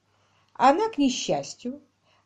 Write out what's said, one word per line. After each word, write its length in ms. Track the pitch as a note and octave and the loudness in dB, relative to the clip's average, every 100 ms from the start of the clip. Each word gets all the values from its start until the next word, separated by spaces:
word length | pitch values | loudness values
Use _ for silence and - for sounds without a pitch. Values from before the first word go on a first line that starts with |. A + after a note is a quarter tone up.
| _ _ _ _ _ - | _ _ _ _ _ 2
Она, 340 | B3+ D#4+ A4 | 4 4 0
к 80 | A4 | 0
несчастью, 840 | C#4 B3 - D3 C#3 - A#3+ C#4+ _ _ _ _ | -2 0 -4 -4 -6 -12 -14 -14 _ _ _ _